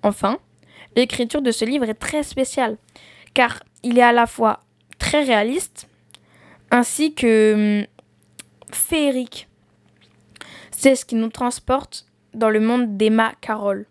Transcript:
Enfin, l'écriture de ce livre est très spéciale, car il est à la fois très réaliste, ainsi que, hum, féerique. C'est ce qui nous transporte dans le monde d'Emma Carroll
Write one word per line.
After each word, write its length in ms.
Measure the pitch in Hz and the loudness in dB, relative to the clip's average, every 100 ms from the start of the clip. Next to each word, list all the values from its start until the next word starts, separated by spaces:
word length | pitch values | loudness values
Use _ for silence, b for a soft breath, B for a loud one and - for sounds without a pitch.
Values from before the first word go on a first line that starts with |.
Enfin, 360 | 208 202 196 247 _ _ B B B - | -2 -2 -4 -4 _ _ B B B 0
l'écriture 460 | 247 - 240 294 | 0 -2 -4 -2
de 100 | 262 | -2
ce 140 | 226 220 | -2 -2
livre 220 | 285 233 | -2 -4
est 60 | |
très 300 | 214 - 302 | -6 -6 -6
spéciale, 540 | 285 - 262 - 240 220 _ B B B B | -6 -4 -4 -2 -4 -4 _ B B B B
car 280 | - 240 - - _ | 0 0 -2 -18 _
il 140 | 240 240 | 0 4
est 60 | |
à 100 | 240 | 6
la 140 | 240 233 | 4 2
fois 360 | - 226 - _ _ _ - | 0 -2 -2 _ _ _ -8
très 240 | - 294 | -2 -2
réaliste, 640 | 277 220 214 294 - - - _ _ b b b b b _ | 2 2 2 -4 -6 -14 -20 _ _ b b b b b _
ainsi 440 | 240 240 - 311 | 2 2 0 -2
que, 680 | 302 240 220 214 214 208 208 | 2 2 4 4 4 2 0
hum, 60 | 202 _ _ _ _ - - _ - | -4 _ _ _ _ -20 -20 _ -10
féerique. 760 | - - 320 285 254 240 - - _ _ _ _ _ _ _ _ - B B B | -4 0 2 0 0 -6 -12 -20 _ _ _ _ _ _ _ _ -20 B B B
C'est 240 | - 269 262 | 2 2 2
ce 100 | - | -2
qui 100 | 226 | -4
nous 140 | 226 | -4
transporte 760 | - 247 - - 262 - - _ _ _ | -4 -6 -6 -2 -4 -4 -20 _ _ _
dans 160 | - 220 | -2 0
le 100 | 214 | 2
monde 380 | 220 247 240 202 | 2 0 -2 0
d'Emma 360 | 214 220 226 - | 2 2 0 -4
Carroll 440 | - 214 202 196 208 | -8 -4 -4 -4 -8